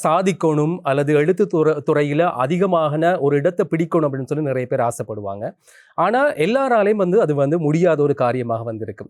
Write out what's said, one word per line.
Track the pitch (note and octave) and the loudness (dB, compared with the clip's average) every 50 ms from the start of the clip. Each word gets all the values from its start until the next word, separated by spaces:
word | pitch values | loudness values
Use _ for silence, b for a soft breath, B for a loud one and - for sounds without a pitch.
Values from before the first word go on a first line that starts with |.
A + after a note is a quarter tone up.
சாதிக்கணும் | - E3 D#3+ F3+ G3 G3 F#3+ - - D#3+ D3+ D3 D3 D#3+ F3 F3+ | 0 0 2 2 2 0 0 0 0 0 2 2 0 0 -2 -2
அல்லது | - C#3+ C3+ D3 C#3+ C#3+ D3+ C#3+ | -2 0 0 0 2 2 2 4
எழுத்துத்துற-, | D3+ E3 F#3 F#3 G#3 - - D#3+ D#3 D3+ D#3 D3 C3+ - | 4 2 2 0 0 0 2 2 2 2 0 0 0 0
துறையில | D#3 D3 D3 C#3+ C#3+ D3+ F3 F3 | 0 2 0 0 0 0 0 0
அதிகமான | - A#2+ B2+ C#3 F3 F3 F3 E3+ F3+ E3 D#3 D3 D3 D#3 D#3+ E3+ F#3 E3 | 0 -2 -2 -2 0 0 0 0 2 0 0 0 0 0 0 0 0 0
ஒரு | C3+ C#3+ C#3+ | 0 0 0
இடத்தை | C#3+ C#3 D3 - - G3 C#3+ | 2 0 0 0 0 -2 -2
பிடிக்கணும் | - D#3+ E3+ D#3+ - | 0 -2 -2 0 0
அப்படின்னு | E3+ D3+ C#3+ C3+ C3+ C3 | 0 0 0 -2 -6 -6
சொல்லி | - D3 D3 D#3 | -6 -6 -4 -4
நிறைய | C#3 C3 B2+ B2+ | -4 -4 -4 -4
பேர் | A#2+ - B2+ | -4 -2 -2
ஆசைப்படுவாங்க. | A#2+ A#2 - - A#2 G#2+ A2 G#2 G2+ G2 G2 G2+ A2 - - b b b b b b b b | -2 -2 -2 -4 -8 -10 -10 -10 -8 -10 -10 -8 -10 -12 -12 b b b b b b b b
ஆனா | - E3 G3 A3+ B3+ C#4+ D4 | -2 0 0 2 2 0 0
எல்லாராலையும் | - - D#3 F#3+ A#3+ C4+ C4+ C4 A#3+ A3 G3 G3+ A3 | 0 0 -2 0 0 0 0 2 2 2 2 2 2
வந்து | G#3 F#3+ F3 F3+ A3+ | 2 0 2 2 2
அது | G3+ D3+ D3 | 2 2 2
வந்து | C#3+ C#3 C#3 D#3+ F3 | 0 0 0 0 0
முடியாத | D#3 D3 D3+ E3 F3+ F3 D#3+ D3 | 0 0 2 2 2 2 2 2
ஒரு | D3 C#3+ C#3 | 2 0 2
காரியமாக | - B2+ A#2+ A#2+ B2+ A#2+ A#2 A#2 A2+ | 0 0 0 0 -2 -2 -4 -4 -4
வந்திருக்கு. | A2+ A#2 A2+ G#2+ A2 - A2 - G#2 | -4 -8 -8 -8 -10 -10 -12 -14 -16